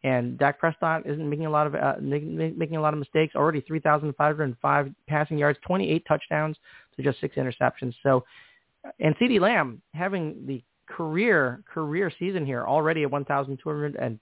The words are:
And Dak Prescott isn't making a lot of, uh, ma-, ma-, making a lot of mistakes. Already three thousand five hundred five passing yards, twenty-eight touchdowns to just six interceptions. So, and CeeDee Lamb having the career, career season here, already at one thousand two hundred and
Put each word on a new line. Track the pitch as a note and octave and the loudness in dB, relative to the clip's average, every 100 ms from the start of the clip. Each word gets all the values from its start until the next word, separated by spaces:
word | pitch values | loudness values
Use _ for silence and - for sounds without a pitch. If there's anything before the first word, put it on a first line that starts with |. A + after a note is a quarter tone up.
And | C3+ B2+ B2 B2 | 2 0 0 0
Dak | C#3+ C#3+ | 0 2
Prescott | E3 D3+ E3 D#3+ - | -2 0 0 -2 -2
isn't | D3 D3+ | -6 -4
making | D3 D#3+ | -2 0
a | |
lot | D3+ D3+ | 2 2
of, | |
uh, | D3 C#3 - | 2 0 0
ma-, | C#3 D3 | -2 -4
ma-, | D3+ D#3+ D#3+ - | -4 -4 -4 -2
making | D#3+ D#3+ | -4 0
a | |
lot | D3+ | 0
of | D#3 | -2
mistakes. | C#3 D#3+ D#3 | -2 0 0
Already | - D3 D#3 | 2 2 0
three | - D#3+ | -4 -2
thousand | D#3 D3+ D3 C#3 | 2 2 0 0
five | D3+ D3+ | 0 2
hundred | D3 B2 | -2 -2
five | C#3+ C#3+ C#3 - - | 2 2 0 -8 -4
passing | D3+ D3+ D3+ | -2 0 2
yards, | C#3+ C#3+ - | 2 0 -2
twenty-eight | F#3 F#3+ D#3+ - | -2 2 0 0
touchdowns | D3+ - D#3 D#3 D#3 - - _ - | -2 0 -2 -2 -6 -14 -20 _ -4
to | |
just | C3+ B2+ | -2 -2
six | C#3+ - | -4 -2
interceptions. | C3 A#2 C3 - B2+ A#2+ | -4 0 0 0 -8 -2
So, | C#3 C3 - - - _ _ _ - - | 2 2 2 -20 -20 _ _ _ -20 -2
and | D#3 D3+ | 0 2
CeeDee | B3 A3 | 4 4
Lamb | F#3 A3+ C#3 A2+ _ | 4 4 0 -6 _
having | D3+ F#3 G3 D#3 - C3 | -6 -4 -2 -4 -8 -10
the | C3 _ _ - | -10 _ _ -18
career, | - D#3+ D#3+ A3+ F3+ C3 B2 - | -8 -4 0 4 4 2 -2 -10
career | - D3+ D#3+ F#3+ - | -8 -4 -2 -2 -2
season | F3+ F#3+ C#3 | -4 -2 -4
here, | B2 - | -4 0
already | C#3+ D#3 D#3+ | 2 2 0
at | C#3+ | 0
one | C#3+ | -2
thousand | C#3 C#3 C3+ C3+ | -2 -2 -2 -6
two | - | -6
hundred | D3 D3 - | -4 -6 -4
and | B2 A2 | -6 -6